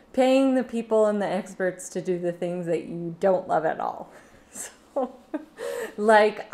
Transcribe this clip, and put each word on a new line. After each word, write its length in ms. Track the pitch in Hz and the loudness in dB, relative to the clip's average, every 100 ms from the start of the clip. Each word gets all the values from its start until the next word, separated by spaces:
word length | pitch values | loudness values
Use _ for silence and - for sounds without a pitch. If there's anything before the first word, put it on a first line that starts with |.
| _ | _
paying 440 | - 254 262 269 262 | 0 4 4 4 2
the 80 | |
people 420 | 233 233 226 220 214 | -2 -6 0 2 4
and 160 | 208 | 2
the 60 | 185 | -2
experts 640 | 185 - - 185 180 - | -4 -6 -4 -4 -4 -8
to 120 | 185 | -6
do 160 | 175 175 | -4 -2
the 140 | 175 | -2
things 340 | 170 175 180 170 | -4 -4 -4 -2
that 200 | 160 - | -2 -4
you 300 | 170 170 165 | -8 -8 0
don't 280 | 190 185 - | 2 2 2
love 180 | 160 156 | 0 0
at 140 | - | -2
all. 320 | 57 - - - - - _ | -4 -6 -12 -20 -20 -20 _
<laughs> 180 | - - - _ | -16 -16 -18 _
So, 220 | 285 262 - - 302 311 - 466 480 453 - | -4 -4 -8 -12 -12 -10 -10 -8 -6 -8 0
like, 580 | 208 214 214 208 - | 6 6 6 2 -10